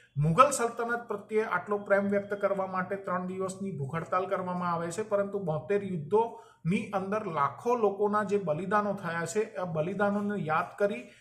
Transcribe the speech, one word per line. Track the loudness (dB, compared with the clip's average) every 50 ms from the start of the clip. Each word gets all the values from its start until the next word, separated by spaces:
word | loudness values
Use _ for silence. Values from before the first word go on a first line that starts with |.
| -20 _ _
મુઘલ | 0 2 4 6 8 6 6
સલ્તનત | 6 2 0 -2 0 -2 -2 -2 -2 -4 -4 -6
પ્રત્યે | -8 -8 -6 -2 0 0 0
આટલો | 2 -2 -2 0 -2 -2 -2
પ્રેમ | 2 4 4 4 4 4
વ્યક્ત | 2 0 0 -2 -2
કરવા | 0 0 2 2 0 -2
માટે | -2 -2 -2 -2 -2 -4
ત્રણ | -6 -2 -2 -2 -2 -2
દિવસની | -4 -4 -4 -4 -4 -4 -6 -6 -6
ભૂખ | -4 -6 -6 -4 -4
હડતાલ | -6 -4 0 0 0 0
કરવામાં | 0 -2 -2 -2 -2 -2 -2 0 0
આવે | 0 0 -2 -2
છે, | -4 -4
પરંતુ | -2 0 0 0 0 0 -2 -4
બોતેર | -2 -2 -2 -4 0 0 0 0 0
યુદ્ધોની | -2 -4 -6 -2 2 4 4 4 2 -2 -10 -18 -20 -20 _ 0 0 0 0 0 -2
અંદર | -2 -2 -2 0 -2 -2 -2
લાખો | -2 0 0 0 0 -2 -2 0 0 2
લોકોના | 4 4 2 2 2 0 2 2 0
જે | 2 2 0 0
બલિદાનો | 2 0 -2 -2 0 0 2 2 2 0 -2
થયા | -4 -4 -4 -4 -2 -4
છે, | -2 0 -2 -2 -2 -4
આ | -6 -6
બલિદાનોને | -2 -2 -2 0 0 0 2 2 2 2 0 0 -2 -2 -2
યાદ | 0 0 0 0 0 -2 0 0
કરી | 2 2 2 -4 -10 -14 -20 -20